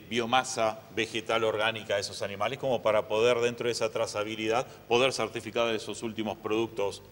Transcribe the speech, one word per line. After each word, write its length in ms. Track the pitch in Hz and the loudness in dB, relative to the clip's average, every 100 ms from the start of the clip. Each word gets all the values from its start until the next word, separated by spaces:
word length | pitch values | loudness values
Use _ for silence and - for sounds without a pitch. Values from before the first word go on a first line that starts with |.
| - | -4
biomasa 720 | 117 117 131 127 - 110 110 - | -2 2 2 2 0 0 0 -8
vegetal 480 | 110 110 113 - 113 | -4 -2 -4 0 2
orgánica 540 | 110 107 110 110 101 101 | 2 2 0 -2 -2 -2
a 20 | |
esos 240 | 98 92 | -2 -6
animales, 360 | 101 98 107 135 | -8 -4 -4 -2
como 240 | 135 117 | 0 2
para 260 | 110 107 101 | 4 2 2
poder, 320 | 107 120 120 | 4 4 4
dentro 260 | 120 117 120 | 2 0 -2
de 60 | |
esa 180 | 113 113 | 0 -2
trazabilidad, 760 | 113 113 104 107 110 110 117 135 - - | 0 -2 -2 -4 -2 0 0 0 -10 0
poder 260 | 120 131 | 4 4
certificar 640 | 123 110 117 110 120 117 | 2 -4 -4 -4 0 0
esos 280 | 110 - 104 | 0 -4 -6
últimos 360 | 117 107 107 95 | -6 -4 -4 -4
productos, 640 | 107 110 113 - 101 - - | 0 0 0 -2 -4 -4 -14